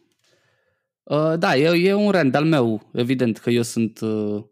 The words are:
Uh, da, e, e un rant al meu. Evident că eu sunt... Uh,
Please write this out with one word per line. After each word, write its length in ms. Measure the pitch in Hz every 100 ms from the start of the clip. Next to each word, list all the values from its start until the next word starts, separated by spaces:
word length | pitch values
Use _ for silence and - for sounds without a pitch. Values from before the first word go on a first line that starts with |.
| _ _ _ _ _ _ _ _ _ _
Uh, 300 | - 143 156 165
da, 200 | 196 135
e, 300 | 156 170 185
e 60 |
un 180 | 202 208
rant 240 | 185 139 139
al 100 | 156
meu. 440 | 156 117 107 -
Evident 440 | - 120 131 123 104
că 120 | -
eu 120 | 120
sunt... 380 | 117 117 110 -
Uh, 440 | 110 107 104 104 -